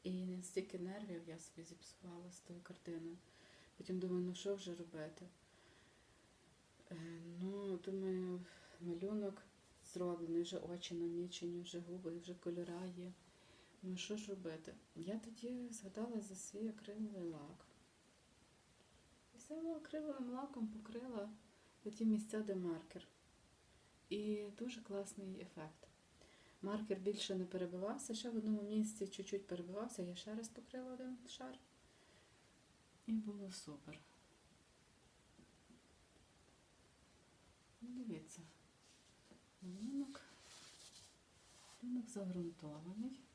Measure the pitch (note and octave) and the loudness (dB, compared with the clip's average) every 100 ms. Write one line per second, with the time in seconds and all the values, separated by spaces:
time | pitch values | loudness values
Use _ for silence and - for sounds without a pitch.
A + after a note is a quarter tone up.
0 | F#3 F#3 F#3 F3+ F3+ - F#3 F3+ F3 G3+ | 0 0 0 -2 0 0 0 -2 -2 -2
1 | G3+ E3+ E3 D#3+ - - E3 E3+ - - | -4 -4 -4 -8 -10 -10 -12 -12 -14 -14
2 | F3+ F3 F3+ F3+ - F3 - F3+ - E3 | -10 -10 -10 -12 -10 -12 -10 -10 -4 -2
3 | E3 F3+ - - - - - - - F#3 | -2 -6 -12 -20 -20 -20 -20 -10 0 4
4 | F3+ F3+ F3+ F3+ G3 G3 F3+ F3 E3+ D#3+ | 6 6 4 2 2 2 0 -4 -4 -4
5 | D#3 - F3+ - - - - - - - | -4 -6 -12 -14 -20 -20 -20 -20 -20 -20
6 | - - - - - - - - - E3+ | -20 -20 -20 -20 -20 -20 -20 -20 -8 -6
7 | E3 E3 E3+ E3+ F#3 G3+ G3+ F3+ F#3+ F#3+ | -4 -6 -6 -2 0 2 2 0 2 2
8 | F#3+ F#3 F#3 F3+ F3+ - - - F3 E3+ | 4 4 4 0 -2 -12 -18 -6 -2 2
9 | G3 G#3+ G3+ G3 - - - - - F3+ | 4 4 2 0 -14 -20 -20 -18 -6 2
10 | F3+ E3+ E3 E3+ E3+ F#3 - F3 - F3 | 4 4 6 6 6 2 0 -2 0 2
11 | E3+ E3+ F3 - F3 F3 F3 F3 E3+ F#3 | 4 4 0 0 0 0 -2 -4 -2 -2
12 | E3+ E3+ E3+ F3+ F3 E3+ F3 E3+ F#3 F3+ | -2 -2 -4 -2 0 0 0 0 -2 -2
13 | F3+ - - - - - - - F#3 F3+ | -6 -8 -16 -20 -20 -20 -20 -8 -2 0
14 | - G#3+ G#3 G3 E3+ D#3+ - - - E3 | 0 0 0 -2 -2 -4 -6 -12 -12 -4
15 | E3+ A3 A3 A3+ A#3 B3 A#3+ A3+ G3 G3+ | 0 0 -2 -4 -2 -2 -2 -4 -4 0
16 | A#3 A3+ G3 F#3 - G3+ A3+ G#3+ - G#3 | 2 2 0 -6 -6 0 0 0 -6 -2
17 | G#3+ G3 E3+ D#3 C#3+ F3+ - - - - | 0 0 -2 -2 -6 -12 -16 -20 -20 -20
18 | - - - - - - - - - - | -20 -20 -20 -20 -20 -20 -20 -20 -20 -20
19 | - - - A#3 - D#4 E4 D#4 D#4 D#4 | -20 -20 -20 -18 -6 -2 0 0 0 -2
20 | D4+ C4+ B3 B3 C#4+ B3 A3 A3 - A3+ | 0 0 0 0 -2 0 0 0 -6 -4
21 | B3+ A3+ G#3 G#3+ - - - - G#3+ G#3+ | -2 -2 -2 -6 -16 -20 -20 -6 -6 6
22 | A3+ G#3+ - A3 G#3+ F#3+ F3+ D#3+ - - | 8 8 6 0 4 4 4 2 -2 -10
23 | - - - - - - - - - - | -10 -20 -20 -20 -20 -20 -20 -20 -20 -20
24 | - G#3 G#3+ G#3 G#3 G3+ A#3+ A#3 - G3 | -2 2 4 4 2 -2 -2 -2 -2 -2
25 | G3 - F#3+ F#3+ F#3 - D#3 - - - | 0 -4 -4 -4 -6 -6 -8 -8 -20 -20
26 | - - - - - - G3 G#3+ G#3+ F#3+ | -20 -20 -20 -20 -20 -4 2 2 4 4
27 | F#3+ G3+ - F#3+ F3+ F3+ F3 F3+ G3+ C#4+ | 4 4 2 2 2 2 2 2 2 0
28 | - A3 B3 A3+ G#3+ G#3+ G3+ G#3+ G#3+ - | 0 0 2 2 6 4 6 6 6 4
29 | G3 - F#3+ G3+ - F3+ F3 G3 A#3+ - | 0 0 0 0 2 -2 0 0 0 0
30 | F3+ F3 - G#3+ A3+ - - B3+ B3+ B3+ | 0 -2 -2 -2 -2 -8 -6 -6 -4 -4
31 | B3+ B3 B3 - C4 C4 - - - - | -4 -4 -8 -6 -6 -8 -14 -20 -20 -20
32 | - - - - - - - - - - | -20 -20 -20 -20 -20 -20 -20 -20 -20 -10
33 | - A3 G#3+ G3+ G3 F#3 - D4 - D#3 | 4 4 4 -2 -4 -6 -8 -10 -10 -12
34 | - - - - - - - - - - | -14 -20 -20 -20 -20 -20 -20 -20 -20 -20
35 | - - - - - - - - - - | -20 -20 -20 -20 -20 -20 -20 -20 -20 -20
36 | - - - - - - - - - - | -20 -20 -20 -20 -20 -20 -20 -20 -20 -20
37 | - - - - - - - - A#3 B3 | -20 -20 -20 -20 -20 -20 -20 -10 -4 -2
38 | A#3 D#3+ D#3 - D#3+ - - - - - | 0 -2 -4 -12 -12 -16 -20 -20 -20 -20
39 | - - - - - - F#3 F#3 A3+ C#4 | -20 -20 -20 -20 -20 -10 -6 -2 2 2
40 | C#4 C#4 - - - - - - - - | 2 -2 -12 -18 -16 -14 -14 -14 -14 -14
41 | - - - - - - - - B3 B3 | -18 -20 -20 -20 -20 -20 -18 -8 2 2
42 | A3 G#3 F#3+ F3+ E3+ E3+ D#3 D3+ E3 G3+ | 2 0 2 2 0 -2 -6 -6 -6 -2
43 | B3+ C4+ - | -2 -2 -12